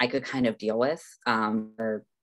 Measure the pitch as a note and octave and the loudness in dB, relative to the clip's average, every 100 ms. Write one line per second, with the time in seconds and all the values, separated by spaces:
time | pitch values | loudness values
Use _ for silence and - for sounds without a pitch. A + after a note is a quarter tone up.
0 | B2 C3+ C3 C3+ B2 G#2+ G#2+ A2 B2+ E3 | -2 -2 -4 0 0 0 -2 2 2 0
1 | - - - A#2 A2 A2 G#2+ - A2+ G#2+ | -6 -8 -2 0 2 0 -4 -6 -4 -4
2 | - _ | -6 _